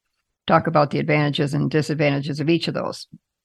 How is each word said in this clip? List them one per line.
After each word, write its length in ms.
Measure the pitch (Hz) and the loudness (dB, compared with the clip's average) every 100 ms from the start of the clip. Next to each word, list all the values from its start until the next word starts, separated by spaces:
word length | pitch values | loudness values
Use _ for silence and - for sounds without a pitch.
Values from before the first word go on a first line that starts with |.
| _ _ _ _ - | _ _ _ _ 2
Talk 200 | 160 165 | 2 4
about 240 | 160 147 | 2 2
the 80 | 143 | 0
advantages 540 | 151 151 147 139 143 | 0 2 2 0 -2
and 180 | 143 143 | 0 0
disadvantages 680 | 156 147 151 151 139 143 143 | 0 -2 0 0 0 -4 -4
of 80 | 147 | 0
each 180 | 170 160 | 0 0
of 60 | |
those. 340 | 139 - - - - _ _ | -4 -6 -10 -16 -20 _ _